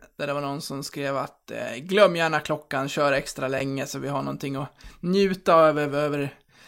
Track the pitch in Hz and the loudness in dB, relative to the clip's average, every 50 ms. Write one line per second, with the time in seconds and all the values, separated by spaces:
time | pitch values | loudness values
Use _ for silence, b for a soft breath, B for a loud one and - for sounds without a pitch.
0 | - - _ - 147 143 143 143 143 139 139 139 - - 139 139 139 - - 143 | -16 -18 _ -8 -6 -4 -4 -4 -4 -4 -6 -6 -8 -8 -8 -10 -10 -10 -8 -6
1 | 139 139 139 131 131 135 - _ _ - 113 117 120 113 113 123 143 185 190 208 | -4 -4 -4 -4 -6 -6 -10 _ _ -12 -10 -8 -8 -8 -8 -8 -4 0 4 6
2 | 202 185 170 165 165 160 156 151 - - 151 147 - - - 165 135 139 - 160 | 6 6 6 4 0 0 0 -2 -2 -2 -4 -4 -4 -4 -4 -2 -2 -2 0 2
3 | 147 143 135 139 139 - - - 135 131 135 135 135 139 135 135 131 135 - 135 | 2 2 2 0 -2 -4 -6 -6 -4 -2 -2 -2 -2 -2 -4 -4 -6 -6 -8 -8
4 | 131 135 143 135 139 139 135 - 156 139 139 135 147 - - B B B B B | -6 -4 -4 -4 -4 -6 -6 -6 -6 -6 -6 -6 -8 -10 -12 B B B B B
5 | B 175 185 202 196 190 185 - - 180 170 165 156 156 147 151 147 139 139 143 | B 2 4 4 4 4 2 0 2 4 6 8 8 6 6 4 0 0 0 0
6 | 151 147 147 143 139 135 - - _ _ b b b | 0 0 0 -2 -4 -4 -8 -12 _ _ b b b